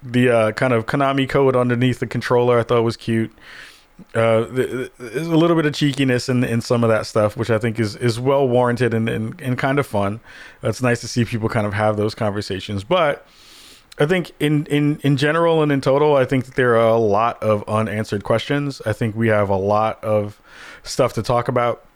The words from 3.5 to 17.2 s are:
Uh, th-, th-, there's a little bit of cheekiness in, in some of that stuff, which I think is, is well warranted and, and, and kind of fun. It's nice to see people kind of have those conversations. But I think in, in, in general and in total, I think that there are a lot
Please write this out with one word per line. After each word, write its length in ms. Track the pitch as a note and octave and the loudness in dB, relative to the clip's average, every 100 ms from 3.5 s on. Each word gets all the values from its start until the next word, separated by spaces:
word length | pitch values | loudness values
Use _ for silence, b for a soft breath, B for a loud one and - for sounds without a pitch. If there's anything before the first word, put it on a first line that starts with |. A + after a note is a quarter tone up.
| B B B B _ - | B B B B _ -8
Uh, 320 | A2+ A2+ A2+ A2+ | 0 2 2 0
th-, 240 | B2 A#2+ | -4 -4
th-, 220 | A#2+ B2+ _ | -4 -8 _
there's 300 | B2 A2+ E3 | -10 -8 0
a 100 | E3 | 2
little 180 | E3+ E3 | 4 2
bit 100 | D3+ | 0
of 80 | |
cheekiness 560 | C#3 D3 C3+ C3+ B2 - | 0 -2 0 0 0 0
in, 140 | B2 | 0
in 180 | B2 A#2 | 0 -2
some 220 | - A#2+ | 0 0
of 60 | A#2 | 2
that 160 | A2 - | 2 0
stuff, 320 | - G#2+ A2+ | 0 0 0
which 120 | A#2 | -2
I 80 | A2+ | 0
think 220 | A#2 G#2 | 0 -2
is, 160 | A2 G2+ | -4 -2
is 240 | B2 A2+ | -2 -2
well 280 | B2+ C#3 C#3 | 0 2 2
warranted 460 | B2 B2 A#2+ B2 | 2 2 2 0
and, 140 | A2+ A2+ | 0 -2
and, 320 | A#2 A2 A#2 | -4 -6 -8
and 160 | C3 B2 | -6 -4
kind 220 | C#3 C#3+ | 0 -2
of 60 | C3+ | -2
fun. 340 | G#2 G2 G#2+ B B B B | -2 -2 -4 B B B B
It's 180 | B2+ G#2+ | -6 -2
nice 200 | B2+ A#2+ | -2 -2
to 60 | A#2 | -4
see 180 | - A2+ | -2 -2
people 220 | A#2 A2 | -2 -2
kind 200 | A#2+ G#2 | -2 -2
of 60 | |
have 220 | G2+ G#2+ G#2+ | 0 0 0
those 200 | G#2 - | -2 -2
conversations. 680 | G#2+ G2+ G2+ F#2+ - G2+ | -4 -4 -6 -8 -6 -8
But 420 | G2+ F3+ D#3 - - B B B B B B - | -2 0 0 -2 -10 B B B B B B -4
I 60 | D3 | 0
think 260 | F#3 E3 - | 0 -4 -4
in, 280 | D3 D3+ D3+ | 0 0 0
in, 320 | C#3+ D3 D3+ | 0 0 0
in 160 | C#3+ C#3+ | 0 0
general 460 | D3 D#3+ E3+ D#3+ | 2 2 2 2
and 80 | D3+ | 2
in 100 | C#3 | 0
total, 340 | C3+ C3+ D3+ C#3+ | 2 2 4 4
I 100 | B2+ | 2
think 200 | C3+ A#2+ | 0 -2
that 80 | |
there 220 | - B2 A#2 | -2 2 4
are 140 | A2+ | 4
a 100 | A2+ | 4
lot 420 | A2+ G2+ | 2 2